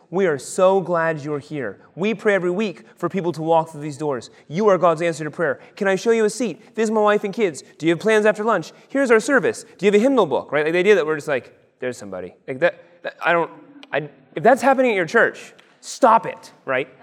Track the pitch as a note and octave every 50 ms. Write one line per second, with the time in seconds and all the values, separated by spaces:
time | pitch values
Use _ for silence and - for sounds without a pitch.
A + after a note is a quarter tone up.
0 | _ - E3+ F#3 G3 F3 D3+ C3 - - - - F#3 F#3 F#3+ G3 F3+ E3 F3 E3
1 | E3 D#3+ E3 D3+ C3+ D3+ D3+ C#3+ C3+ - D3+ D3 B2 G#2 F#2+ - _ _ - D3
2 | F#3 G#3+ A3+ - - A3 G3+ F#3+ F3 F3+ F3 F#3 A3+ G3+ D#3 - - - - -
3 | - E3+ - G3 D#3+ F3 D#3+ D#3 D#3 D#3+ E3 D#3+ D#3 D#3+ D#3+ D3 D3 D#3 C#3+ B2+
4 | D#3 D3 C#3 A#2 - - _ - _ - C#3+ F3 A3 G#3 F#3+ F3 D#3+ E3+ E3 D3+
5 | F3 E3+ D#3+ D3+ D#3 D#3 C#3 - E3+ D3+ B2 - - - - - G3+ G3 F#3+ F#3
6 | - A#3 A3+ A3+ A3 G#3 G#3 - B3+ G#3+ D3 - - - - - A3 G#3+ A3 A3
7 | G#3 G#3 G#3 G#3 G#3 G3+ F#3 - A3+ F3+ D3 B2 - - - - C#3+ D#3+ E3+ D#3
8 | - G#3+ A3 G#3+ G#3 A3 G#3 G#3 G#3+ A#3 A3 F3+ D#3 - - - _ _ - C4+
9 | C#4 A#3 A#3 A3 G#3 - C#4+ B3 E3 B2 G#2+ - - - - - E3 G#3 G3 G#3
10 | G#3+ C#4 C#4 B3 G3 D3+ B2+ G2+ F2 - C3 D3 D3+ D#3+ E3 F3+ F3+ G3+ G#3+ F#3
11 | D3 D#3 D#3 D3+ C3+ D3+ C#3+ B2 - - - _ _ _ _ - B2+ B2+ A#2+ -
12 | G#2+ G2+ F#2+ F#2 F#2 F2 - _ - - C3+ B2+ E3 F3 - - - _ _ _
13 | - - - - - D3+ E3+ E3+ D#3+ - - - - - - - - - - C#3
14 | D3+ C#3+ - _ _ _ - E3+ D3 A3 C4+ B3 A#3+ C#4 C4+ B3 C4 B3 G#3+ F#3+
15 | F3 D3+ - A#3 F#3+ B2 - - - - - _ - _ _ _ - - - -
16 | - A#3 A3 A3+ - D3 - - - - - _ - - C3 B2+ D3 - - _